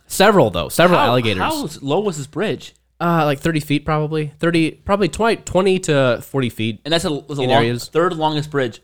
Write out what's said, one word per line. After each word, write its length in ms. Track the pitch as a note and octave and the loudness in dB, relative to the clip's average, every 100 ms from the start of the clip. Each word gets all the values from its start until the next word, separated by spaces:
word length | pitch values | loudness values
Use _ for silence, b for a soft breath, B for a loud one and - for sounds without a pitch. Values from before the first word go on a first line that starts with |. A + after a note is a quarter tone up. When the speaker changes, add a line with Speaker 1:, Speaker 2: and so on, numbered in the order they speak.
| - | -8
Speaker 1:
Several, 420 | - G3 G3 A#2 | 0 4 4 2
though. 180 | E2+ D2 | 0 -2
Several 300 | - F3 F3 | 2 4 4
Speaker 2:
How, 80 | - | 2
Speaker 1:
alligators. 360 | B2+ A2+ F#2 | 2 0 0
Speaker 2:
how 220 | C#4+ D4+ | -2 -4
s-, 160 | A3+ - | -8 -8
low 180 | C#3 D#3+ | -4 -2
was 180 | G#3 D3 | -2 -6
this 80 | B2+ | -8
bridge? 480 | D3 F3 B2 - - _ - | -6 -4 -6 -10 -20 _ -4
Speaker 1:
Uh, 240 | E3+ E3+ D3+ | 0 2 2
like, 120 | C#3+ | 0
thirty 220 | E3 D#3 | -2 -2
feet, 240 | D3+ D3 | 0 -2
probably. 480 | D#3 D3+ D3+ D#3 D3+ - | 0 -2 -2 -4 -6 -2
Thirty, 320 | E3+ E3 D#3+ | 0 2 0
probably 360 | - - G3+ F#3+ | -2 -2 0 0
twenty 680 | - A3+ F#3+ - F3+ F#3+ F#3+ | 0 0 -2 -2 2 2 2
to 380 | F#3 C#3+ C3 A#2 | 2 2 2 0
forty 300 | - C#3 B2 | -2 -4 -2
feet 300 | - A2+ G#2+ | -2 -6 -6
Speaker 2:
And 80 | C#3+ | -4
that's 120 | E3 | -2
a, 60 | E3+ | -2
that's 280 | C#3+ - C#3+ | -4 -6 -4
a 40 | |
Speaker 1:
in 60 | B2+ | 2
Speaker 2:
long, 80 | C3 | 2
Speaker 1:
areas. 220 | A#2 A#2+ - | 2 -2 -2
Speaker 2:
third 280 | D#3 F3+ E3 | 0 0 0
longest 340 | D#3 D3+ D3 | -2 -2 -2
bridge 300 | C#3+ B2 - | -2 -2 -6